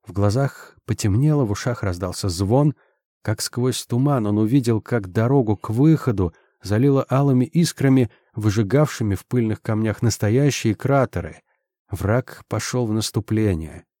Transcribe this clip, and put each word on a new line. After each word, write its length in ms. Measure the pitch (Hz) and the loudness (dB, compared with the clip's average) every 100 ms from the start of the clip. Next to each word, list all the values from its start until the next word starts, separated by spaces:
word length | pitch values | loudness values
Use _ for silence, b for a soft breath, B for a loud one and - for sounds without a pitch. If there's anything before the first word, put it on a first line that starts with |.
В 80 | - | -8
глазах 640 | 92 101 113 139 - - _ | -2 0 2 -2 -4 -20 _
потемнело, 580 | - 110 107 104 147 147 | -8 -2 0 2 2 2
в 80 | 113 | 0
ушах 320 | 101 131 120 | -2 -4 -4
раздался 460 | 101 87 92 - 101 | -4 -4 -6 -4 -6
звон. 460 | 85 98 127 147 - _ _ _ _ | -2 2 4 2 -2 _ _ _ _
Как 180 | - 107 | -6 -6
сквозь 440 | - 123 127 - | -6 -2 -2 -4
туман 420 | - 120 143 135 104 | -4 0 2 0 0
он 100 | 104 | 0
увидел, 420 | 110 139 120 110 | 2 2 2 -2
как 320 | - 120 98 | -2 -6 -2
дорогу 460 | 95 117 139 110 104 | -2 2 2 2 -2
к 140 | - | -2
выходу 640 | 110 151 151 - 101 90 b b b | 2 4 4 0 -2 -2 b b b
залило 420 | 95 107 139 135 | -2 2 2 2
алыми 420 | - 131 143 123 | 0 0 2 2
искрами, 640 | 123 165 165 - 139 131 120 b b | 2 0 0 0 2 4 2 b b
выжигавшими 800 | - 107 101 101 131 151 - 110 | -2 0 0 2 2 2 0 -4
в 100 | 95 | -4
пыльных 360 | - 123 110 107 | -2 -2 -2 -4
камнях 400 | - 107 110 101 | -4 -2 -2 0
настоящие 760 | 117 - 104 120 143 - 113 | -2 0 0 2 2 0 -2
кратеры. 680 | 101 117 139 127 87 80 - _ _ _ _ _ | -2 0 0 0 -4 -10 -16 _ _ _ _ _
Враг 540 | 95 95 120 - - - | -6 0 -2 -2 -20 -8
пошёл 380 | 107 - 127 | -8 -4 -4
в 80 | 117 | -2
наступление. 920 | 110 110 117 - 110 107 82 80 76 _ _ | -2 -2 -6 -2 0 0 0 -6 -14 _ _